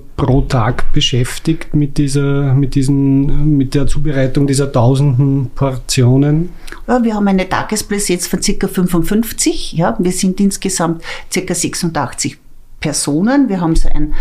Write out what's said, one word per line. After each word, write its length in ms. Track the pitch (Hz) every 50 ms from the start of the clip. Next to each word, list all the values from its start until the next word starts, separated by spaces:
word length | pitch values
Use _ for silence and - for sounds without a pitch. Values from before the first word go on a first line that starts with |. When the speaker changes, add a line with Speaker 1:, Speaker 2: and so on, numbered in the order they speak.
| - - -
Speaker 1:
pro 240 | - 139 127 127 139
Tag 500 | 131 - - 123 107 117 117 - - - -
beschäftigt 800 | - 151 - - 120 123 - - - - 165 160 - - - -
mit 240 | 151 147 143 143 -
dieser, 560 | 143 135 135 143 139 143 139 143 143 135 131
mit 200 | 139 139 127 -
diesen, 800 | 143 131 139 143 139 139 135 135 135 139 143 143 147 151 156 151 139
mit 160 | 135 131 -
der 120 | 143 139
Zubereitung 600 | - - 151 147 151 139 135 135 131 - 147 143
dieser 260 | 139 135 135 143 135
tausenden 800 | - 127 113 123 139 131 143 147 127 123 143 139 139 139 131 120 -
Portionen? 920 | - 139 135 127 123 - - - 131 123 123 127 135 143 147 151 156 170 180 - - - - - - -
Speaker 2:
Ja, 180 | - 240 254 226
wir 100 | 233 208
haben 140 | 208 202 196
eine 180 | 190 190 185
Tagespräsenz 800 | 185 - 110 139 - 208 - - - 208 202 202 - 180 180 - -
von 120 | - -
circa 260 | - - 190 - 202
fünfundfünfzig, 1080 | 190 - 190 180 175 - 170 160 - 208 220 233 - - - - 320 359 - - - -
ja. 200 | 156 165 220 226 -
Wir 140 | 180 180
sind 280 | 180 - - 185 185 -
insgesamt 640 | 202 196 196 - - 196 - - - 175 165 165 - - - - - -
circa 240 | - 185 - - 180
sechsundachtzig 840 | 170 - 143 - - - 170 160 147 135 117 - - - 135 - - - - - - - - - -
Personen. 680 | - 156 139 - - 202 143 156 190 233 269 285 269 220
Wir 100 | 196 180
haben 160 | 175 160 160
so 140 | 160 - -
ein, 240 | - 147 151 151 - -